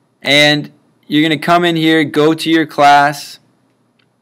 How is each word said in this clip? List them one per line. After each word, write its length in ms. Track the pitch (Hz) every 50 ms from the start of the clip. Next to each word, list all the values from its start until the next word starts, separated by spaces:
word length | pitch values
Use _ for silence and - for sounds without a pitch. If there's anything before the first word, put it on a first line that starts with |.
| _ _ _ _
And 520 | - 131 139 147 147 147 147 147 147 - _ _ _ _ _ _ _ -
you're 160 | - 147 151
gonna 160 | 160 156 147
come 240 | - - 175 175 175
in 140 | 170 165 160
here, 260 | 160 160 160 160 156
go 300 | 135 - 147 147 160 160
to 160 | 156 - 160
your 160 | 165 165 156
class. 760 | 151 - - 143 143 143 143 143 147 147 147 - - - - _ _ _ _ _ _ _ _ _ _ _ _ _ _ _ _